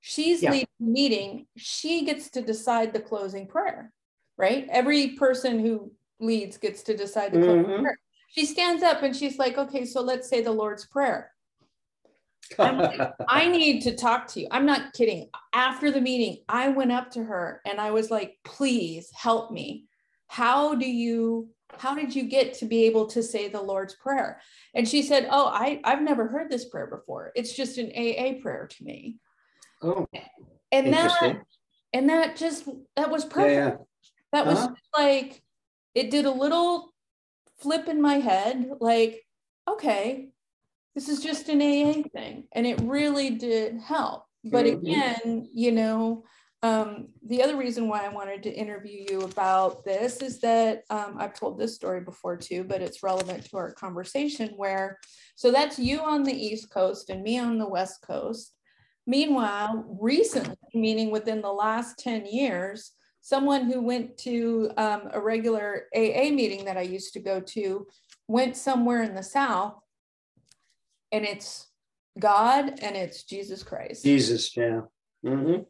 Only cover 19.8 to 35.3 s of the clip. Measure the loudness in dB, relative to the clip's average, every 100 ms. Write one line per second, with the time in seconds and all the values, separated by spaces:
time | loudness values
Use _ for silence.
19.8 | -16 _ _ _ _ -2 2 4 4 0
20.8 | 0 0 0 0 0 -2 -6 _ _ -8
21.8 | -6 -4 -4 -4 0 2 2 -2 -2 4
22.8 | 6 4 0 -2 -2 -4 -6 -6 -4 -4
23.8 | -4 -8 -4 -2 -2 -6 -20 -20 -10 -2
24.8 | 2 2 4 2 4 4 4 2 -2 0
25.8 | 0 2 2 2 0 -2 -4 -6 -6 -10
26.8 | -8 -10 -12 -12 -8 -6 -6 -6 -6 -4
27.8 | -8 -4 -4 -2 -2 -4 -8 -8 -10 -16
28.8 | -16 -14 -14 -16 _ _ _ _ -20 _
29.8 | -4 -2 -4 -10 -18 _ -20 _ _ 2
30.8 | 4 4 4 4 2 0 -10 _ _ _
31.8 | _ 2 4 4 2 0 -4 -4 -10 -14
32.8 | -8 -2 0 0 -2 4 4 6 2 -2
33.8 | -10 _ _ _ _ 0 4 4 2 -4
34.8 | _ 2 4 4 0